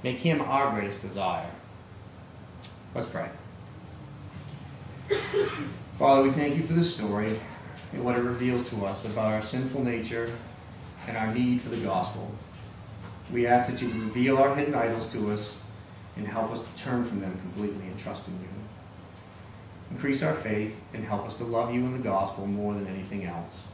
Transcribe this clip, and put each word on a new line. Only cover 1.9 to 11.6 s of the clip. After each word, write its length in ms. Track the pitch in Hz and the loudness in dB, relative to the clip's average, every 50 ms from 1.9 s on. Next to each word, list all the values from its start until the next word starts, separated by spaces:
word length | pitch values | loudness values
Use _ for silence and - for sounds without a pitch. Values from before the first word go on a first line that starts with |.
| - - - - - - - - - - - - - - - - - - - - - | -16 -16 -16 -16 -16 -16 -16 -16 -16 -16 -16 -16 -16 -14 -14 -14 -14 -14 -16 -6 -6
Let's 120 | - - | -4 -4
pray. 200 | - - 82 82 - - - - - - - - - - - - - - - - - - - - - - - - - - - - - - - - - - - - - 403 415 - - - 403 - - - 311 285 - - - - - - - | -4 -4 -4 -4 -4 -6 -12 -14 -14 -14 -14 -14 -14 -14 -14 -14 -14 -14 -14 -14 -14 -14 -12 -12 -12 -12 -12 -12 -10 -12 -12 -12 -12 -12 -12 -12 -12 -12 -12 0 0 2 2 2 2 2 2 2 2 0 -2 -4 -4 -6 -8 -10 -12 -2 4
Father, 240 | - 135 135 135 135 | 8 10 10 10 10
we 80 | 135 | 8
thank 240 | 135 151 147 147 151 | 6 4 4 4 4
you 80 | 165 160 | 2 2
for 100 | - 165 | 4 6
this 200 | 170 170 170 - | 6 6 6 2
story 440 | - 110 104 101 104 107 110 110 110 - - - - - - - - - - | 0 0 0 2 2 2 2 0 -2 -2 -8 -12 -12 -12 -12 -14 -12 -12 -8
and 140 | - 127 120 | -6 -2 0
what 120 | 123 123 | 2 2
it 60 | 120 120 | 4 2
reveals 460 | 123 123 120 123 127 123 120 120 - | 2 2 2 2 4 4 2 0 0
to 160 | 117 104 98 | -2 -2 -2
us 180 | 98 98 - - | -2 -2 -2 -4
about 300 | 110 104 117 110 107 110 | -2 0 2 2 4 2
our 80 | 107 | 2
sinful 420 | 107 - - 127 131 131 - 139 123 | 0 0 0 0 0 0 0 2 2
nature 480 | 123 117 113 110 113 117 117 117 117 117 117 - - - - - - - - - - - - - | 2 2 0 -2 -2 -2 -2 -2 -2 -4 -6 -8 -12 -12 -14 -14 -14 -14 -12 -12 -14 -12 -10 -8
and 100 | - 113 | -6 -2
our 100 | 113 110 110 113 | 0 0 2 4
need 280 | 123 123 123 123 123 | 4 4 6 4 4